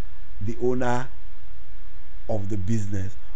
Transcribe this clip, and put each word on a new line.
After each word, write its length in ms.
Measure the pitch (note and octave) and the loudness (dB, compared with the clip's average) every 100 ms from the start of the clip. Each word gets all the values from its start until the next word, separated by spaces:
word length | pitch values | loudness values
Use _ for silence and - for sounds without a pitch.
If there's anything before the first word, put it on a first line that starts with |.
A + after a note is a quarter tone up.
| - - - - | 0 0 0 0
the 160 | G2+ A#2 | 0 0
owner 480 | B2 B2+ B2 B2 B2+ - - - - - - - - - - - - | 0 0 0 0 0 0 0 0 0 0 0 0 0 0 0 0 0
of 200 | A2 G2+ | 0 0
the 80 | G#2 | 0
business, 580 | F#2+ A2+ G2+ G2+ F#2+ - - | 0 0 0 0 0 0 0